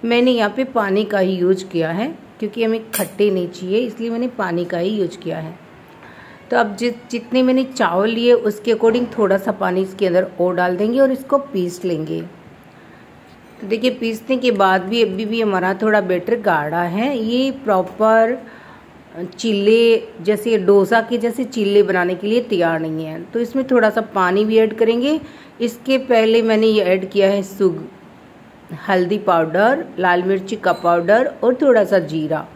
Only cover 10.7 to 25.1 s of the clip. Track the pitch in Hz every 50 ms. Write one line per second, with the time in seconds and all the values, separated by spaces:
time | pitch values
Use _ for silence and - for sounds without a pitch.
10.7 | 180 180 208 220 240 262 269 262 269 262 - - - 277 269 - - 196 180 175
11.7 | 175 - - 185 170 156 156 156 160 165 165 175 - - - - - - - -
12.7 | - - - - - - - - - - - - - - - - - - - 190
13.7 | 220 220 220 254 247 - 233 226 220 220 - - 262 254 247 247 220 196 190 190
14.7 | 190 190 180 190 220 233 226 196 185 190 196 208 226 233 220 214 196 185 180 185
15.7 | 196 190 220 214 214 208 196 180 185 175 175 - 233 233 214 208 175 156 147 151
16.7 | 156 170 175 175 170 196 233 277 285 240 220 220 233 247 262 269 262 269 - 220
17.7 | 202 185 185 185 - - 214 220 220 226 226 226 254 262 - - - - - -
18.7 | - - - - - - - - - 165 175 - - - - 226 214 202 202 208
19.7 | 220 233 233 233 226 220 226 - - - 170 185 214 202 208 233 226 208 185 180
20.7 | 202 202 190 190 233 226 220 226 247 233 208 233 233 - 262 - - 226 208 196
21.7 | 202 202 202 196 190 185 175 175 185 180 190 208 220 247 247 - 214 175 170 165
22.7 | 165 160 160 160 160 156 160 156 156 165 175 - - 226 240 233 - 269 262 269
23.7 | 254 240 220 214 208 226 214 - - 202 185 180 185 196 214 214 220 220 220 220
24.7 | 214 220 233 220 233 240 247 285